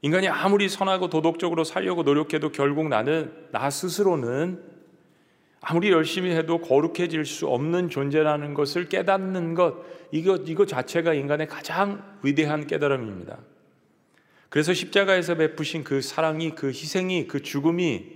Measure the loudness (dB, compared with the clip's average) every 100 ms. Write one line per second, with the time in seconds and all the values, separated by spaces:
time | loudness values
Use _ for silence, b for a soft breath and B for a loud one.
0 | 2 2 2 0 2 4 2 0 0 0
1 | 0 2 0 0 -2 -2 -2 -2 -2 0
2 | 4 4 2 -2 -2 0 0 0 0 0
3 | 2 -2 -2 -12 -8 -4 -2 -2 -6 2
4 | 2 2 0 -2 -2 -4 -12 -20 -20 _
5 | b b b b b b -2 0 4 4
6 | 4 -2 0 0 0 -2 4 2 4 -2
7 | -2 -2 -4 -4 -2 0 0 0 0 -2
8 | 0 2 2 2 -2 -2 -2 -2 -2 -2
9 | 2 0 0 -4 -2 2 2 0 B B
10 | B -2 2 0 0 0 2 2 -2 0
11 | 2 0 0 -2 -2 -8 -6 -2 -2 -2
12 | -12 -4 0 2 2 -2 -2 0 0 0
13 | -4 -10 -12 -16 -20 _ _ _ _ _
14 | _ b b b b 0 2 0 2 2
15 | 4 4 2 2 0 0 -6 -6 -2 -2
16 | -2 0 0 0 -4 -2 -4 -4 -6 -4
17 | 0 -2 -2 -6 -4 0 0 2 0 -2
18 | -6